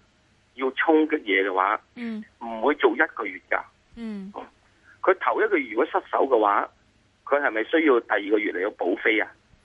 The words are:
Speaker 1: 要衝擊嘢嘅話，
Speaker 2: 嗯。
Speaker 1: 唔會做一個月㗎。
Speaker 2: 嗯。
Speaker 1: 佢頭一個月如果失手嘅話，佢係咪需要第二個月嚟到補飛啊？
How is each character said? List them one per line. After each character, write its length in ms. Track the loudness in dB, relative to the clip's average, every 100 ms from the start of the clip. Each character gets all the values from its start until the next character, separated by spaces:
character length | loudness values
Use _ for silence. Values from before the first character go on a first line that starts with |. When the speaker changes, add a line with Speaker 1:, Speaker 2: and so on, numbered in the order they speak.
| _ _ _ _ _
Speaker 1:
要 180 | -6 -6
衝 340 | -2 2 4 4
擊 100 | 0
嘢 260 | 0 0 0
嘅 60 |
話， 260 | 0 0 0 _ -12
Speaker 2:
嗯。 280 | -10 -10 -12 -14
Speaker 1:
唔 220 | -10 -2
會 120 | -2 2
做 180 | 2 2
一 40 | -2
個 120 | -4 -10
月 140 | -10 -6
㗎。 120 | -6 -6 _ _ -14
Speaker 2:
嗯。 340 | -12 -10 -12 -14 -16 _ _ _ _ -4
Speaker 1:
佢 120 | 0 0
頭 200 | 0 0
一 40 | 0
個 80 | 0
月 120 | -2
如 40 | -2
果 100 | 0
失 60 | -2 -2
手 160 | 0 2
嘅 140 | 4
話， 280 | 4 2 -2 _ _ _ _ _ -2
佢 140 | 0
係 100 | 0
咪 120 | -2
需 220 | 0 2 4
要 140 | 4
第 140 | 2
二 160 | -2 0
個 80 | 0
月 140 | 0
嚟 100 | -4
到 220 | -4 -4 -2
補 100 | 0
飛 220 | 2 0
啊？ 120 | -2 -10 _ _